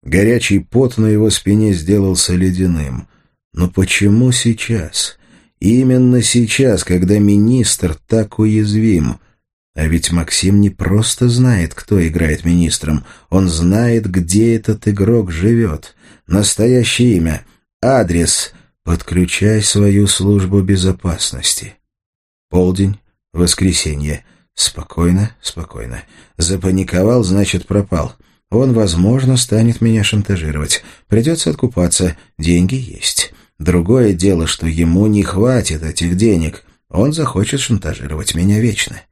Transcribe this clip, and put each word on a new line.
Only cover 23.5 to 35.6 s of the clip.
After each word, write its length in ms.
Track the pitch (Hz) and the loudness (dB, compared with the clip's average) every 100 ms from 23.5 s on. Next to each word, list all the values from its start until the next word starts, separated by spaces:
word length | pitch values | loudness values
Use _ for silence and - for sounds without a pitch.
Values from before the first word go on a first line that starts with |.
| - 92 90 - 73 73 73 _ _ _ - | 2 0 0 -4 -6 -6 -6 _ _ _ -6
Спокойно, 800 | - - - - 85 92 107 - | -6 -6 -12 -2 0 2 0 -6
спокойно. 600 | - - - 58 58 58 - - _ - | -14 -12 -14 -12 -12 -12 -16 -20 _ -6
Запаниковал, 880 | 82 92 92 92 92 90 101 123 | -4 -2 -2 -2 -2 0 0 0
значит, 440 | 95 98 98 90 - | 0 0 0 -4 -2
пропал. 480 | 101 98 82 62 - _ _ _ | -2 -2 -4 -4 -10 _ _ _
Он, 240 | 110 135 | 0 2
возможно, 640 | 117 104 82 95 127 131 131 | 2 0 2 2 2 2 0
станет 420 | - 110 117 113 | 0 2 2 2
меня 220 | 113 110 | 0 2
шантажировать. 800 | 101 107 101 95 78 76 76 - - - _ | 0 -2 -2 -4 -4 -6 -4 -6 -8 -20 _
Придётся 440 | 104 131 165 165 | 0 0 -2 -2
откупаться. 680 | 147 127 87 87 - 92 78 _ - | -2 -4 0 0 0 -2 -4 _ -6
Деньги 360 | 80 87 90 131 | 0 2 2 -2
есть. 580 | 120 - - - - - _ _ | -8 -8 -6 -6 -8 -12 _ _
Другое 540 | 80 87 87 127 110 | -2 0 2 2 2
дело, 340 | 90 98 90 80 | 2 0 0 -2
что 200 | - 80 | -4 -4
ему 380 | 80 82 87 107 | 0 0 2 2
не 140 | 104 | 2
хватит 640 | 90 92 120 127 | 0 0 0 0